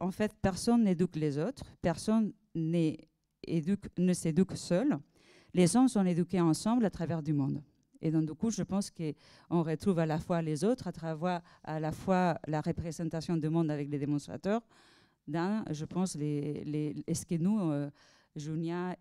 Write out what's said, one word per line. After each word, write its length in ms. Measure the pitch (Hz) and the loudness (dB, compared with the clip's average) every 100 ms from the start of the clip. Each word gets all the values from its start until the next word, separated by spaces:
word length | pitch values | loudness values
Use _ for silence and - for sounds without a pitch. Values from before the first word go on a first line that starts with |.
en 100 | 180 | -2
fait, 220 | - 214 - | -2 -2 0
personne 420 | 196 180 233 240 | -2 0 2 4
n'éduque 320 | 202 165 180 156 | 6 4 0 0
les 220 | 151 139 | -2 0
autres, 260 | 190 - - - | -4 -6 -14 -4
personne 520 | 175 160 - 220 208 - _ | -2 0 2 2 2 -4 _
n'est 440 | 165 160 170 160 - - _ _ _ - | -4 0 2 2 -2 -12 _ _ _ -4
éduque, 380 | 165 151 202 - - | -2 0 -4 -4 0
ne 160 | 180 | 2
s'éduque 440 | 175 165 156 190 - | 2 0 2 2 -2
seul. 400 | - 175 285 147 - _ _ - _ | -2 0 2 0 -4 _ _ -20 _
Les 220 | 180 170 240 | 4 4 6
hommes 120 | 254 | 4
sont 180 | 208 185 | 4 2
éduqués 360 | 170 170 185 | 2 0 2
ensemble 440 | 170 156 214 247 202 | 4 2 2 2 0
à 40 | |
travers 320 | - 156 160 | -2 -4 -4
du 120 | 151 | 0
monde. 280 | 143 139 143 - _ _ - | 0 0 -2 -8 _ _ -4
Et 80 | 160 | 0
donc, 160 | 156 156 | 2 0
du 80 | |
coup, 160 | 151 226 | -2 -2
je 140 | 202 | -2
pense 260 | 180 190 - | -2 -2 -4
qu'on 720 | - 156 - - - - 170 | -6 -6 -8 -14 -18 -2 0
retrouve 380 | 160 156 202 170 | 0 0 0 2
à 60 | 160 | 2
la 100 | 151 | 0
fois 240 | - 170 | 0 -2
les 220 | 156 147 | 0 0
autres, 240 | 202 254 180 | 0 0 -4
à 40 | |
travers 500 | - 165 156 180 175 - - | -8 -8 -4 -2 -2 -6 -16
à 160 | - 156 | -8 -4
la 120 | 156 | -4
fois 480 | - 190 185 180 - - | -4 2 4 4 0 -2
la 140 | 151 | -2
représentation 760 | 170 160 165 160 160 165 151 165 | -2 -4 -4 -6 -6 -4 -2 0
du 120 | 156 | 2
monde 200 | 165 156 | 2 0
avec 200 | 147 143 | -2 -4
les 100 | 147 | -2
démonstrateurs, 600 | 143 147 - 110 190 226 - _ - _ _ _ - | 0 -2 -4 -6 -2 -2 -4 _ -20 _ _ _ -6
dans, 360 | 165 185 220 - | -2 0 -2 -4
je 140 | 151 160 | -6 -4
pense, 300 | 175 185 147 | -2 -2 -2
les, 480 | 147 147 147 147 - | -2 -2 -2 -6 -4
les, 480 | 151 151 - - | -4 -4 -4 -4
ce 120 | 165 - | -4 -2
que 100 | 165 | 0
nous, 240 | 180 220 | 2 2
euh, 300 | 165 143 143 - _ _ _ 160 | 0 0 -4 -10 _ _ _ -12
Junia 600 | 147 160 165 175 180 170 | -6 -4 -4 -4 -6 -6